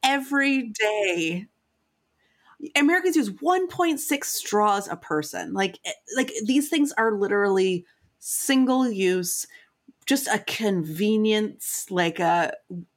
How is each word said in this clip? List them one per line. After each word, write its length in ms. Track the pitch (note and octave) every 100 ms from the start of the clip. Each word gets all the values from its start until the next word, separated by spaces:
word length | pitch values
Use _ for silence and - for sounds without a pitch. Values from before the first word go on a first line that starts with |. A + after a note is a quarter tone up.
every 680 | C4 C#4 C4+ C#4 C#4 C4+ A#3 G#3
day. 680 | G#3+ G#3+ G3 F3 D#3+ F3 G#3 _ _ _ _ _ _ _ _ _ _ _ - C#4+
Americans 400 | C#4+ F4+ F4+ D#4+
use 160 | G#3+ F#3+
one 260 | D4+ F#4 F4+
point 320 | - E4+ C#4+
six 320 | - C#4+ -
straws 540 | - - G#3 G#3 G3+ G3+
a 80 | E3+
person. 580 | - D3+ D3+ F2+ F2
Like, 260 | F#3+ F#3+ - -
eh, 60 | - - A#3+
like, 160 | B3 - G#3+
these 240 | C4 C#4+
things 220 | E4 C#4+
are 200 | - A3+ G#3
literally 680 | G3 G3+ G3+ F#3+ F#3+ F3+ - _ _ _
single 720 | - - - C4+ B3+ C4 B3+
use, 580 | G3+ F#3 F#3 F3+ - - - _ _ - _ -
just 220 | C4+ -
a 120 | G#3+
convenience, 1500 | - - G#3+ F#3 D#3+ D#3 G#3 A3 G#3+ G#3+ G#3+ - - - -
like 300 | F3+ E3+ E3
a, 340 | E3+ E3+ E3 - _ F3 E3+